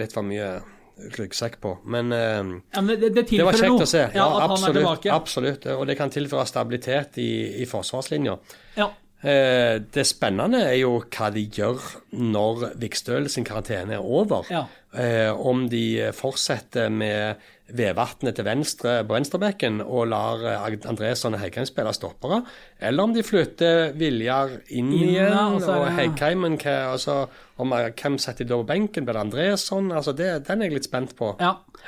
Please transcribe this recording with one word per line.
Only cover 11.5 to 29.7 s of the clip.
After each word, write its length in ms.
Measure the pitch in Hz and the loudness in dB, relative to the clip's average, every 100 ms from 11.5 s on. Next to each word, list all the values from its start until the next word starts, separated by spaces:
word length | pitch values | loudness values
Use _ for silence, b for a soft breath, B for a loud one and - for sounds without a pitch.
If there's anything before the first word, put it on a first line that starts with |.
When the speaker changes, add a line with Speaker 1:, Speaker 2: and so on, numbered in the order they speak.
| 104 104 127 - - - | -2 -2 -2 -8 -16 -12
Speaker 1:
når 560 | 185 120 104 110 117 117 117 | -2 0 2 2 0 -6 -6
Vikstøl 520 | 113 - - 127 143 | -6 -6 -2 -2 -2
sin 140 | 127 | -4
karantene 500 | 117 107 104 98 98 | -4 -6 -4 -4 -4
er 100 | 107 | -6
over. 400 | 98 147 208 110 - | 0 2 2 0 -2
Speaker 2:
Ja. 160 | 170 - B _ | -6 -6 B _
Speaker 1:
Eh, 360 | - 120 113 110 | -4 0 2 2
om 340 | 101 127 127 120 | 2 0 2 0
de 420 | 117 113 113 107 | 0 0 0 -2
fortsetter 760 | - 131 - - 123 - 123 110 | -2 -4 -2 -2 -4 -4 -2 0
med 460 | 110 107 104 107 104 B B - | 0 0 0 -2 -6 B B -10
Vevatnet 720 | 120 104 92 117 - 127 110 | -2 0 0 -2 -2 -4 -2
til 80 | 104 | -2
venstre, 560 | 127 151 - 120 120 | -2 -2 -2 0 0
på 80 | 107 113 | 0 0
venstrebekken 640 | 143 185 208 196 120 107 | 0 0 -2 0 -2 -2
og 220 | 101 123 117 | -2 0 0
lar, 320 | 107 110 113 113 | 0 0 -2 -4
eh, 160 | 107 | -4
Ag-, 220 | 107 107 123 | -4 -6 -6
Andresson 460 | 107 110 123 120 110 | -4 -2 -2 -2 -4
og 60 | |
Heikheim 240 | 95 117 127 | -6 -6 -4
spille 240 | - 107 | -2 -2
stoppere, 500 | 104 92 - 135 214 247 B B - | -4 -8 -8 -2 -2 -2 B B -6
eller 240 | 101 143 | 0 2
om 100 | 220 | 2
de 100 | 226 | 2
flytter 680 | 214 196 147 - 170 165 160 | 2 2 2 2 4 6 4
Viljar 600 | 151 160 117 117 131 135 127 - | 0 0 2 2 2 0 -4 -6
inn 240 | 123 127 | -2 2
Speaker 2:
Inn, 160 | 170 175 | 4 4
ja, 140 | 185 196 | 4 4
Speaker 1:
igjen, 280 | 202 208 196 | 4 4 2
Speaker 2:
og 60 | |
så 120 | 190 | 2
er 60 | 147 | 2
Speaker 1:
og 40 | 139 | 2
Speaker 2:
det 100 | 175 | 2
Speaker 1:
Heikheimen, 600 | 160 151 147 185 170 156 | 0 2 0 2 0 0
hva, 180 | 147 139 131 | 0 0 0
altså, 240 | 131 - 139 131 B B - | -2 0 0 -2 B B -6
om, 140 | 131 | -2
eh, 160 | 123 117 | 0 -2
hvem 240 | - 143 135 | -2 -2 -2
setter 260 | - - 120 | -4 -4 -2
de 80 | |
da 80 | 120 | 0
på 60 | 107 | 0
benken? 340 | 175 208 175 | 0 0 -2
Blir 140 | 120 110 | -2 -2
det 80 | 104 | -2
Andresson? 680 | 123 185 196 - | 0 0 0 -2